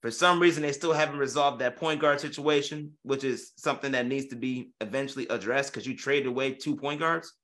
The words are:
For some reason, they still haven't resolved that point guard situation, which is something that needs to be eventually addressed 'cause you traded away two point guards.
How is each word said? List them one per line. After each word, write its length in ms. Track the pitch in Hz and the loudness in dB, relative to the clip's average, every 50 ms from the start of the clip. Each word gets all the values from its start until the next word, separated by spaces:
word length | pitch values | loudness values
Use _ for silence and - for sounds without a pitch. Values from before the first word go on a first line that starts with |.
| - | -6
For 80 | 117 113 | -6 -2
some 260 | - 165 180 180 175 | 4 4 6 6 8
reason, 240 | 175 175 156 151 151 | 6 6 6 4 0
they 80 | 143 | -2
still 220 | 139 139 - 170 160 | -2 -2 0 2 4
haven't 240 | 151 156 147 143 143 | 4 2 2 2 -2
resolved 400 | 139 131 117 147 143 143 131 117 | -4 -2 0 2 2 2 2 2
that 160 | 131 123 123 | -2 -2 -2
point 240 | - - 160 156 147 | -2 -2 -2 0 2
guard 200 | 151 147 143 143 | 4 4 4 2
situation, 720 | - 147 143 - 139 151 151 147 143 - 156 151 151 151 151 _ _ | 0 -6 -8 -2 2 4 4 4 2 0 -6 -8 -8 -10 -14 _ _
which 220 | - 135 135 135 | -2 -2 0 0
is 280 | 135 123 117 - - _ | -2 -2 -2 -6 -14 _
something 360 | - - 156 139 135 - 139 135 | -6 -2 -2 -2 -2 -2 -2 0
that 140 | 127 123 | 0 0
needs 200 | 123 135 139 135 | 0 -2 -2 -4
to 100 | 135 127 | -6 -8
be 340 | 120 113 131 127 127 120 - _ _ | -6 -4 -4 -4 -4 -8 -12 _ _
eventually 460 | 110 107 98 131 139 139 135 139 - - | -10 -4 -4 -4 -4 -4 -6 -8 -4 -4
addressed 440 | 117 110 92 104 123 139 139 139 - | -4 -4 -2 0 0 0 0 -2 -6
'cause 140 | 120 101 | -8 -8
you 100 | 127 131 | -6 -8
traded 320 | 110 - 139 139 143 131 127 | -6 -2 0 0 2 2 0
away 240 | 123 123 135 139 131 | -2 0 -2 -2 -2
two 240 | - - 151 147 | -4 -4 -4 -4
point 240 | 147 - 143 147 147 | -2 -2 -4 -4 -2
guards. 320 | 165 160 165 165 160 - _ _ | 0 0 0 0 -4 -10 _ _